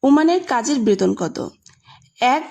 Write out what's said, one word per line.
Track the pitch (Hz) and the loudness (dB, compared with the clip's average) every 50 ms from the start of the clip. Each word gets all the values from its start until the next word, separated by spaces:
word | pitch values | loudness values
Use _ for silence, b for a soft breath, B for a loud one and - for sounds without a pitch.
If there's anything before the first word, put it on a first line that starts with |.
| - | 4
ওমানের | 277 277 294 311 330 349 370 359 | 4 4 4 4 2 0 0 -2
কাজের | - - - 226 - 294 269 | -2 -4 -4 -2 -2 -2 0
বেতন | 220 214 202 190 190 190 196 | 2 0 2 2 0 -2 -2
কত? | - 185 156 151 - - - _ _ _ b b b b b b b b b b _ | -2 -6 -8 -6 -8 -12 -12 _ _ _ b b b b b b b b b b _
এক, | 226 247 262 311 302 - | 0 0 0 0 -4 -6